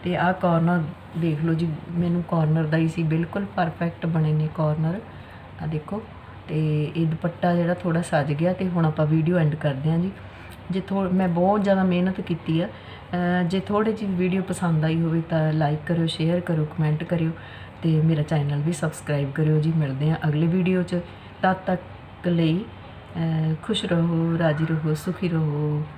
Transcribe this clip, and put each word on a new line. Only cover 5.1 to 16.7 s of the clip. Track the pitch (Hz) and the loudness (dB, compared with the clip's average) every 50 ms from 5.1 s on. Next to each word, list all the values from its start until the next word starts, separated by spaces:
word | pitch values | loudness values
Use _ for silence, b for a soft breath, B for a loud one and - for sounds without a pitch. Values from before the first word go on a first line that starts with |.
| B B B B B B B B B - | B B B B B B B B B -8
ਆਹ | 165 | -6
ਦੇਖੋ, | 156 156 151 - - 196 214 233 - - - - - - - - - | -4 -4 -6 -6 -6 -8 -8 -8 -10 -18 -18 -18 -18 -18 -18 -10 -4
ਤੇ | 151 156 156 151 151 151 151 147 - | -2 0 0 2 2 0 0 -2 0
ਇਹ | 165 170 | 0 0
ਦੁਪੱਟਾ | 156 165 160 - 170 - - - 175 175 | 0 0 -2 -2 -4 -2 0 2 2 4
ਜਿਹੜਾ | 175 170 170 180 | 4 2 2 0
ਥੋੜ੍ਹਾ | 175 - 180 160 170 | 0 0 0 0 0
ਸੱਜ | 175 - 180 151 143 151 | 0 2 0 0 2 2
ਗਿਆ। | 147 143 165 180 | 0 0 0 0
ਤੇ | 185 185 190 185 | 0 0 -2 0
ਹੁਣ | 175 175 165 | 2 2 2
ਆਪਾਂ | 156 156 - 156 | 2 2 2 2
ਵੀਡੀਓ | 147 160 160 156 170 180 180 | 2 4 2 4 2 2 4
ਐਂਡ | 160 151 151 | 2 2 0
ਕਰਦੇ | 156 - 151 135 131 143 156 | 0 -2 -2 -2 0 0 0
ਹਾਂ | 160 170 | 2 2
ਜੀ। | 175 190 196 B B B B B B B B - - - | 0 -2 -4 B B B B B B B B -18 -8 -4
ਜੇ | 180 190 | -4 -4
ਥੋ-, | 180 - 190 196 196 180 | -2 -2 -2 0 0 2
ਮੈਂ | 185 185 190 180 | 2 2 2 2
ਬਹੁਤ | 170 175 175 190 208 214 190 | 2 4 4 4 4 4 4
ਜ਼ਿਆਦਾ | 202 196 190 185 | 4 4 4 4
ਮਿਹਨਤ | 185 180 175 180 190 190 - | 4 4 4 2 2 0 -2
ਕੀਤੀ | 185 - 175 156 - - 160 165 | -2 -4 -4 -4 0 0 0 0
ਆ। | 180 | 0
ਅਹ, | 220 - - - - - - - - - 175 175 175 180 180 180 | -2 -6 -12 -16 -16 -16 -16 -10 -6 -4 -2 0 2 2 2 2
ਜੇ | 170 180 190 | 2 0 0
ਥੋੜ੍ਹੀ | 185 - 208 208 214 226 | 0 0 0 2 2 2
ਜਿਹੀ | 214 220 220 196 | 0 -2 -2 -2
ਵੀਡੀਓ | 190 175 185 185 180 190 | 0 0 2 2 2 0
ਪਸੰਦ | 185 - 180 - 190 170 160 156 156 | -2 -2 -4 -2 0 2 2 2 2
ਆਈ | 160 160 165 | 2 2 2
ਹੋਵੇ | 165 165 160 165 | 2 2 0 0
ਤਾਂ | 160 - 170 160 156 156 | 0 0 0 0 2 2
ਲਾਈਕ | 151 156 156 143 151 151 - | 2 2 2 2 0 -2 -2
ਕਰਿਓ, | - 175 170 165 | -2 0 2 2
ਸ਼ੇਅਰ | 160 - - 160 160 175 180 | 0 0 0 0 2 2 0
ਕਰੋ, | 170 - 170 156 151 | 0 0 0 0 0
ਕੁਮੈਂਟ | 151 | -2